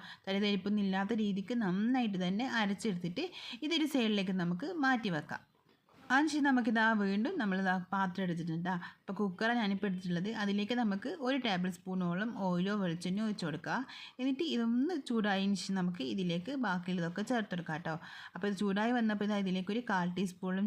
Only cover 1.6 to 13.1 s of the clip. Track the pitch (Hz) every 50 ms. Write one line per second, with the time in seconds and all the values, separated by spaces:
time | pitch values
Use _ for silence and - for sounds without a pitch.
1.6 | 226 180 175 196 214 233 262 262 240 214 196 180 185 180 190 202 254 - 240 233
2.6 | 214 196 202 190 - 226 185 175 175 165 175 254 339 359 - - - - - -
3.6 | 294 302 339 320 311 269 - 269 226 220 214 202 190 196 190 190 170 175 175 175
4.6 | 285 370 370 330 269 269 262 233 226 202 170 147 143 - - - - _ _ _
5.6 | _ _ _ _ _ _ - - - - 247 269 311 311 294 302 277 285 262 247
6.6 | 226 247 220 226 220 226 226 208 202 196 196 208 220 311 392 339 226 196 185 190
7.6 | 190 185 185 190 180 - - 196 196 190 180 196 190 175 170 170 180 175 160 160
8.6 | 170 180 185 175 - - - - _ - 196 180 208 196 175 - 220 226 240 240
9.6 | 220 196 202 190 208 208 185 180 185 180 175 165 180 208 226 214 208 202 202 202
10.6 | 208 208 240 247 240 214 196 196 - 262 185 320 262 247 269 285 247 226 190 175
11.6 | 180 185 180 - - 185 185 185 180 175 170 180 214 240 220 262 196 185 180 175
12.6 | 180 196 208 208 190 175 160 170 - 185